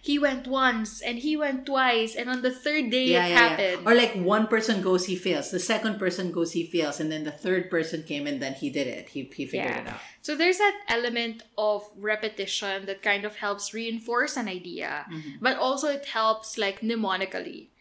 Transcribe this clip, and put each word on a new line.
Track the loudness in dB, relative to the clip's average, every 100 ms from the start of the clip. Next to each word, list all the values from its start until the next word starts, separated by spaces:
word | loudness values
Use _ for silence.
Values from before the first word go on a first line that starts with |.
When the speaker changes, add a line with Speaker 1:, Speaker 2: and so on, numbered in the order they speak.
Speaker 1:
he | 2
went | 2 2 0 -2
once | 2 4 2 -2 -4
and | -4 -4
he | -2 0
went | 0 -2 0
twice, | 2 4 4 2
and | -2 -4
on | 0 0
the |
third | 0 0 0 2
day | 2 4
Speaker 2:
Yeah, | 4 6
Speaker 1:
it |
Speaker 2:
yeah, |
yeah. | 6 6
Speaker 1:
happened. | 4 0 0
Speaker 2:
Or, | 6 6
like, | 6
one | 2 4 4 4
person | 2 2 2
goes, | 4 2 2
he | -2
fails. | 0 -2 0
The | -2
second | 0 0 0 0
person | -2 0 -2
goes, | 0 0
he | -2
fails. | -2 0 0 0
And | -4
then | -2 -6
the |
third | -6 0 0 2
person | 0 0 -4 -4
came | -4 -4
and | -4
then | -4
he | -4 -4
did | -2 -2
it. | -4 -10
He, | -10 -10
he | -8 -6
figured | -4 -4
Speaker 1:
Yeah. | -6
Speaker 2:
it | -8
out. | -12 -16 -14
Speaker 1:
So | -8 2
there's | 2 4
that | 2 2 -2
element | 0 0 -2 -4 -6 -10 0
of | 2 2 -4 -8
repetition | -2 -2 -2 -6 -4 -4 -4 -4 -6
that | -4
kind | 0 0
of | -2 -4
helps | -4 -4 -6
reinforce | -6 -6 -6 -2 0 0 -2
an | -4
idea, | -6 -8 -8 -6 -6 -8
Speaker 2:
Mm-hmm. | -10 -10 -2
Speaker 1:
but | -2 0
also | 0 0 0
it | -2 -4
helps, | 0 2 0 -4 -2
like, | -2 -2
mnemonically. | -4 -2 0 -2 -2 -6 -8 -12 -18 _